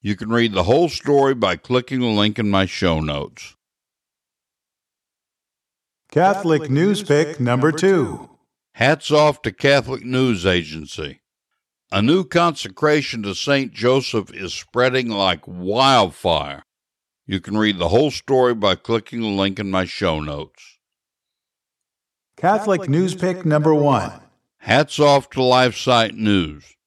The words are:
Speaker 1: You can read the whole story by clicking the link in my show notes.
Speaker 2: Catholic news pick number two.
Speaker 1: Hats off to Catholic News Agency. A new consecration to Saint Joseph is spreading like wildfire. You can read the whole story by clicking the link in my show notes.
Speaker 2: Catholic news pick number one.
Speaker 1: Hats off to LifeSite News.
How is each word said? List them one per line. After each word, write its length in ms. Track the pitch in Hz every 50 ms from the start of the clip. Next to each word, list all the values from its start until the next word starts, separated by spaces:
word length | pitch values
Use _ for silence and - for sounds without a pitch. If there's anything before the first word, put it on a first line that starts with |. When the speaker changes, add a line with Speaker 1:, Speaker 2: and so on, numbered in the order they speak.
Speaker 1:
You 160 | - 101 104
can 140 | 92 110 107
read 240 | 113 117 117 113 101
the 100 | 92 87
whole 240 | 90 123 151 175 160
story 460 | - - - 139 143 139 139 135 135
by 200 | 120 107 95 90
clicking 460 | 85 _ - 123 127 123 - 127 131
the 60 | 123
link 340 | 120 107 104 104 107 104 -
in 100 | 110 104
my 160 | 98 95 95
show 320 | 92 - - 98 90 82 78
notes. 560 | 78 76 73 71 71 - _ - - - _ _ _ _ _ _ _ _ _ _ _ _ _ _ _ _ _ _ _ _ _ _ _ _ _ _ _ _ _ _ _ _ _ _ _ _ _ _ _ _ _ _ _ _ _ _ _ _ _ _ _ _
Speaker 2:
Catholic 600 | - 147 175 190 202 196 202 165 160 147 156 147
news 320 | 131 143 170 202 208 202
pick 380 | - - 143 147 165 151 165 -
number 320 | 123 120 120 131 131 156
two. 580 | 156 156 180 190 196 175 131 110 - - - - _ _ _ _ _ _ _ _ _
Speaker 1:
Hats 360 | - 113 131 156 151 - -
off 320 | 147 151 151 151 143 -
to 80 | - 113
Catholic 540 | 98 _ - 139 143 139 117 117 131 - 98
News 420 | 120 127 127 131 127 113 92 82
Agency. 760 | 98 90 90 82 76 78 80 78 73 - - 80 71 67 _ _ _ _ _ _ _ _ _ _ _ _ _ _ _
A 100 | - 98
new 220 | 104 123 160 190 180
consecration 1000 | - - 170 170 170 156 - - - - - - 151 151 151 139 - - 117 104
to 100 | 101 95
Saint 380 | - - 143 143 139 135 117
Joseph 600 | - - 104 120 131 135 123 - - 113 95 -
is 220 | - - 98 87 -
spreading 540 | - - _ _ 120 123 131 127 131 127 117
like 320 | 110 101 98 92 87 78 -
wildfire. 1200 | - 90 90 90 92 104 120 135 135 135 123 101 87 80 - - 92 82 73 71 71 71 73 - _ _ _ _ _ _ _ _ _ _ _ _
You 140 | - 95 95
can 160 | - - 101
read 220 | 107 107 107 101 87
the 100 | 87 80
whole 240 | 87 117 151 147
story 420 | 127 - _ - 135 131 127 123 120
by 220 | 113 101 101 92
clicking 460 | - _ - 113 113 104 - - 117
the 40 | 113
link 320 | 110 101 98 98 98 98 98
in 120 | 107 98
my 140 | 95 95 92
show 360 | 87 - - 101 90 80 78
notes. 580 | 76 76 73 73 - _ _ _ - - _ _ _ _ _ _ _ _ _ _ _ _ _ _ _ _ _ _ _ _ _ _ _ _ _ _ _ _ _ _ _ _ _
Speaker 2:
Catholic 520 | - - 175 202 214 208 208 190 175 190 156
news 260 | 139 160 190 180 165
pick 300 | 180 175 185 180 185 180
number 300 | 160 151 151 147 160 156
one. 380 | 151 143 143 135 110 - 110 - - - _ _ _ _ _ _ _
Speaker 1:
Hats 420 | - - 107 135 151 147 - -
off 300 | 147 147 143 139 131 _
to 100 | - 131
LifeSite 720 | 131 127 123 127 127 127 107 - - 131 123 117 113 107 -
News. 640 | - 110 107 101 98 85 78 76 73 _ _ _ _ _